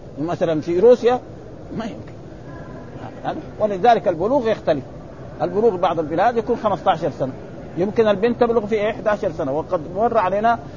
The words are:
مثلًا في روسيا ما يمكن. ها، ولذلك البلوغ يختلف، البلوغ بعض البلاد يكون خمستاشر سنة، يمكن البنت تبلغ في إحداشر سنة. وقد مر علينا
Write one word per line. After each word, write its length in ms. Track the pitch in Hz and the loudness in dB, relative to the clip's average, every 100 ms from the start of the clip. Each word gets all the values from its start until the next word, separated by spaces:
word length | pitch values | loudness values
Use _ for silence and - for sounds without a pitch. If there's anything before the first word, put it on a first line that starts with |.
| - - | -12 -6
مثلًا 400 | 160 170 170 156 | -4 0 0 0
في 180 | 151 175 | 0 6
روسيا 400 | 226 247 226 - - - - - - 185 | 8 8 6 2 -2 -16 -16 -16 -12 -8
ما 80 | 220 | -8
يمكن. 280 | 139 - - - - - - - - - - 127 - 135 | -10 -14 -16 -16 -16 -16 -14 -14 -14 -14 -14 -14 -10 -8
ها، 100 | - - - | -8 -8 -2
ولذلك 480 | 214 196 226 226 208 | -2 4 6 6 4
البلوغ 400 | 160 202 277 220 | 0 2 2 2
يختلف، 360 | 208 - 151 117 - - - - - | 0 0 -2 -4 -14 -16 -16 -14 -6
البلوغ 340 | 175 185 233 180 | -4 2 2 4
بعض 240 | 180 165 | 0 0
البلاد 380 | 151 165 220 233 | -2 2 2 2
يكون 200 | 220 233 | 0 0
خمستاشر 540 | 214 175 202 160 160 - | 0 0 0 0 0 -2
سنة، 120 | 135 123 - - - - | -4 -6 -14 -14 -8 -2
يمكن 300 | 202 220 214 | 0 4 4
البنت 340 | 202 233 233 | 4 2 4
تبلغ 240 | 233 233 208 | 2 2 2
في 240 | 214 208 | 2 0
إحداشر 420 | 214 202 208 202 | 0 0 0 0
سنة. 200 | 151 143 | -2 -2
وقد 300 | 143 156 180 147 185 | -2 -2 -4 -2 0
مر 220 | 233 226 | 2 2
علينا 420 | 185 202 226 233 - | 2 2 2 0 -4